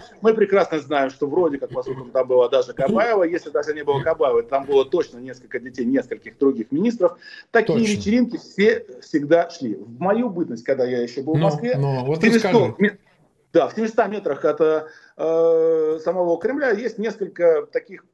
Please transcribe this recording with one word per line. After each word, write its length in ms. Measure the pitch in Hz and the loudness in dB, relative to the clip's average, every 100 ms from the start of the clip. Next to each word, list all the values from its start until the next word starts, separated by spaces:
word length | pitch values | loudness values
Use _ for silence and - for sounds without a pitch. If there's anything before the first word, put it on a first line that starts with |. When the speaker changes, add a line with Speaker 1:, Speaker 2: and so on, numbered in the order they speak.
| - - | -16 -2
Speaker 1:
Мы 120 | 226 | 0
прекрасно 460 | 220 196 196 185 160 | 2 4 2 2 -2
знаем, 300 | 135 147 135 | -2 0 0
что 180 | - 143 | -2 -2
вроде 300 | 156 170 139 | 0 0 -2
как, 140 | 123 | -8
поскольку 340 | 131 131 131 123 | -8 -8 -10 -6
там 200 | 131 127 | -2 2
была 200 | 127 120 | 2 4
даже 260 | 135 123 | 2 -2
Кабаева, 500 | 127 135 220 233 214 | -2 0 0 2 2
если 260 | 170 170 156 | 0 -2 -4
даже 240 | 147 147 | -6 -4
не 100 | 151 | -6
было 160 | 143 139 | -2 -2
Кабаевой, 420 | 147 160 147 117 | 0 0 2 2
там 220 | - 135 139 | 0 -4 2
было 200 | 139 131 | 2 2
точно 320 | 175 147 120 | 0 -2 -6
несколько 400 | 127 127 - 127 | -16 -16 -10 -10
детей 260 | 127 127 120 | -10 -4 0
нескольких 520 | 135 120 110 - - | 0 -2 -10 -12 0
других 340 | 139 117 107 | 0 2 -4
министров. 460 | 143 233 233 175 - - - - | -2 -2 0 0 -2 -20 -20 -2
Такие 280 | 226 220 196 | 0 2 2
Speaker 2:
Точно. 140 | 220 | 2
Speaker 1:
вечеринки 440 | 202 208 240 233 - | 0 0 2 0 -4
все 480 | - - 214 - - - | -10 0 2 2 -4 -20
всегда 480 | - 151 143 170 170 | -4 -4 2 2 2
шли. 260 | - 123 98 | -4 -8 -8
В 240 | 107 120 | -10 -6
мою 300 | 180 220 247 | -2 0 -2
бытность, 340 | 170 131 117 | -4 -6 -6
когда 220 | 131 135 123 | -4 -2 0
я 160 | 123 | -2
еще 220 | 120 139 | -4 -6
был 100 | 135 | -4
в 40 | 156 | 0
Speaker 2:
Ну, 60 | 160 | 0
Speaker 1:
Москве, 300 | 147 240 143 | 0 -2 -2
Speaker 2:
ну, 280 | 139 131 131 | -2 -2 -2
вот 140 | 160 | 0
Speaker 1:
в 20 | |
семисот 320 | 226 233 208 | 2 2 2
Speaker 2:
расскажи. 220 | 220 185 - | 2 2 0
Speaker 1:
ме-, 200 | 202 - _ _ _ _ _ | -2 -2 _ _ _ _ _
да, 140 | 165 135 | 2 2
в 60 | |
семистах 360 | - 226 220 202 | -2 -4 0 -2
метрах 360 | 208 190 139 151 | -2 -6 -2 0
от, 160 | 151 156 156 156 - _ - | 2 2 2 -4 -18 _ -6
э, 840 | 156 165 165 165 165 160 156 160 | -2 2 4 4 4 2 0 -2
самого 360 | - 185 175 170 | -4 -2 0 0
Кремля 300 | 220 277 269 | -2 -2 0
есть 260 | 202 240 - | -2 -4 -6
несколько 640 | 220 202 180 - 170 156 147 | -8 -6 -10 0 2 2 0
таких 340 | 160 - 185 _ | -8 -8 -20 _